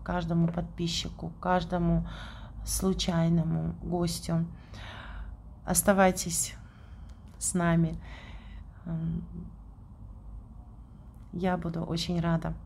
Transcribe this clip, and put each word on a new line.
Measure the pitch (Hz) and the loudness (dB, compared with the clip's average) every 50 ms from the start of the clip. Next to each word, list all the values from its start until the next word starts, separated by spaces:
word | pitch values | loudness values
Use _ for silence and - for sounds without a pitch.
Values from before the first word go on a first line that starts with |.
| - | -4
каждому | - 175 180 170 165 170 170 170 165 | -2 -2 -2 0 2 4 4 4 4
подписчику, | 170 175 170 - - - 175 165 170 - - - - - - 165 - - | 4 0 -4 -4 -4 -2 -2 0 0 -2 -4 -4 -6 -6 -8 -8 -8 -4
каждому | - 180 180 180 175 170 180 175 175 175 170 165 170 - - - - - - - - - - - - | 2 4 4 4 4 2 0 2 4 4 4 4 2 0 -6 -8 -10 -10 -10 -12 -12 -12 -10 -10 -6
случайному | - - - - 190 190 175 - - 175 165 165 165 170 170 160 165 165 160 160 165 170 - | -4 -2 2 4 2 2 4 2 2 4 4 6 6 6 4 4 4 2 0 0 0 -2 -4
гостю. | - 170 170 175 175 175 170 - - - 165 165 170 170 - - - - - - - - - - - - - - - - - - - - - - - | -4 -2 0 2 2 0 0 -2 -2 0 2 2 0 0 -4 -14 -14 -14 -14 -12 -12 -12 -12 -12 -12 -10 -10 -10 -10 -10 -12 -14 -14 -16 -16 -12 -2
Оставайтесь | - 185 - - - 202 196 190 185 185 185 - 175 165 - - - - - - - - - - - - - - - - - - - - - | 2 2 4 6 6 8 10 10 8 8 4 0 -2 0 0 -2 -2 -4 -10 -14 -16 -18 -18 -16 -16 -14 -14 -14 -14 -16 -16 -16 -18 -12 -4
с | - - - | -4 0 2
нами. | 180 170 170 165 165 165 160 160 - - - - - - - - - - - - - - - - - - | 4 4 6 6 6 6 4 2 -4 -8 -10 -12 -14 -14 -14 -14 -14 -14 -12 -14 -12 -14 -14 -16 -12 -6
Ам, | 170 165 160 160 165 165 170 170 170 175 170 170 - - - - - - - - - - - - - - - - - - - - - - - - - - - - - - - - - - - - - - | -4 -4 -2 -2 -2 -2 -2 -4 -6 -10 -10 -10 -10 -12 -14 -16 -16 -16 -16 -16 -18 -16 -16 -14 -14 -14 -14 -14 -14 -14 -14 -14 -14 -16 -16 -16 -16 -16 -18 -18 -18 -18 -18 -18 -18 -18 -18 -16 -10 -6
я | 175 175 185 180 175 | 0 2 2 2 2
буду | 170 170 165 170 | 0 -2 -2 -2
очень | 165 - 160 170 - - 180 170 | -2 -2 -2 -2 0 0 0 2
рада. | 165 170 165 165 160 165 160 - - | 4 4 4 2 2 0 -4 -4 -8